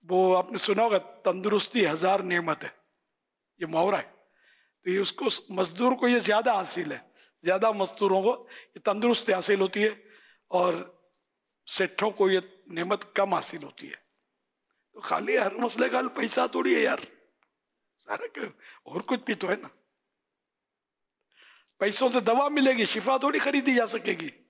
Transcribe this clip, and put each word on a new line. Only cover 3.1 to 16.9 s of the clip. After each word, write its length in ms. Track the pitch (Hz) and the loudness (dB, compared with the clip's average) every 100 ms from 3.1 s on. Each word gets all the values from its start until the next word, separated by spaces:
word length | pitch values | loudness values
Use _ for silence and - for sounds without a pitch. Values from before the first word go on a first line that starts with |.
| _ _ _ _ _ | _ _ _ _ _
ये 80 | 165 | -4
मुहावरा 300 | 160 185 185 | 0 2 0
है। 140 | - _ _ _ _ _ _ _ 180 | -4 _ _ _ _ _ _ _ -2
तो 60 | |
ये 60 | 190 | 0
उसको, 260 | 190 - 262 - - | -2 -2 -2 -2 -4
मजदूर 420 | 185 180 175 247 262 | -4 -4 0 0 2
को 120 | 247 | 2
ये 120 | 240 | 2
ज्यादा 340 | 185 214 233 | 2 2 2
हासिल 380 | 208 180 175 156 | 0 -2 -6 -6
है, 180 | - _ _ _ _ | -10 _ _ _ _
ज्यादा 280 | 170 185 226 | 0 2 2
मजदूरों 500 | 214 190 - 202 190 | 0 -4 0 2 4
को 80 | 202 - - | 2 -2 -8
ये 280 | - - - | -20 -20 -4
तंदुरुस्ती 520 | - 202 240 233 - | -2 2 2 2 2
हासिल 280 | 185 180 196 | 0 2 2
होती 220 | 190 202 | 2 2
है 220 | 214 208 _ - _ _ _ | 0 -2 _ -20 _ _ _
और 220 | 180 180 170 180 _ _ _ _ _ _ _ - | 2 2 0 -8 _ _ _ _ _ _ _ -6
सेठों 420 | - 185 - 214 | -2 -2 0 -4
को 180 | 196 190 | 2 2
ये 340 | 190 180 _ - | 2 -2 _ -14
नेमत 340 | 165 175 202 - - | -8 -4 -4 -4 -2
कम 180 | 196 | 0
हासिल 300 | 175 - 165 | 0 -4 -10
होती 240 | 147 - - | -16 -18 -18
है। 80 | - _ _ _ _ _ _ _ _ _ - | -18 _ _ _ _ _ _ _ _ _ -16
तो 60 | |
खाली 340 | - - 214 262 | -4 -4 0 0
हर 180 | 202 214 | 0 -4
मसले 340 | 240 220 254 | -6 -2 -2
का 80 | 254 | -2
हल 100 | 254 | -4
पैसा 400 | - 226 254 247 | -6 -2 -2 -2
थोड़ी 260 | - 175 | -2 0
है 80 | 165 | 2
यार, 180 | - | 0